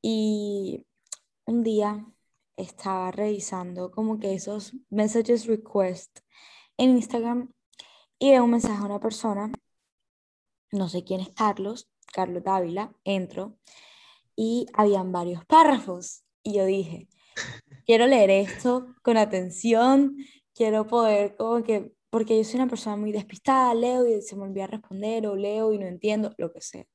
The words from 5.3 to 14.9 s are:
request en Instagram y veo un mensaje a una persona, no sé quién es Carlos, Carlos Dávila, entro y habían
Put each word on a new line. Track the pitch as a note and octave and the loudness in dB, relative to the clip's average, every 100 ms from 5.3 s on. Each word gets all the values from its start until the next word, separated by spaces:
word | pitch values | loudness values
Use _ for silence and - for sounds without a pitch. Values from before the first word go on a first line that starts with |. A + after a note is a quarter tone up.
| A#3+ A3+ | 0 2
request | A3 A3 G3+ F#3 F3+ - - _ _ - - _ - | -4 -2 -2 -2 -4 -14 -20 _ _ -20 -20 _ 2
en | B3+ | 4
Instagram | B3 A#3 A#3+ A#3 A#3+ B3 _ _ _ - _ _ _ | 4 2 -4 -2 -4 -6 _ _ _ -20 _ _ _
y | C4+ | 6
veo | C4 | 8
un | A#3+ | 6
mensaje | A#3 A#3 G#3 | 2 0 -4
a | G3+ | -6
una | G3+ | -4
persona, | A3+ A3 A3+ G3+ G#3+ C4 _ _ _ _ _ _ _ _ _ _ _ | -6 -4 -4 -4 -6 -10 _ _ _ _ _ _ _ _ _ _ _
no | G3+ F3+ | -6 -4
sé | F3+ | -6
quién | F3 F#3+ | -6 -6
es | F#3+ | -6
Carlos, | - A3 G3+ G3 A#3+ - _ _ | -2 -2 -2 -8 -10 -16 _ _
Carlos | - F#3 F3 | -6 -4 -4
Dávila, | F#3 F#3+ F3 F3+ G#3+ _ | -2 -2 -2 -6 -8 _
entro | - G3 F3+ - G3+ - _ - - - - _ _ - | -4 -4 -4 -10 -12 -16 _ -20 -20 -20 -20 _ _ -4
y | A3 A#3+ - | -2 -2 -4
habían | - G#3 | 2 2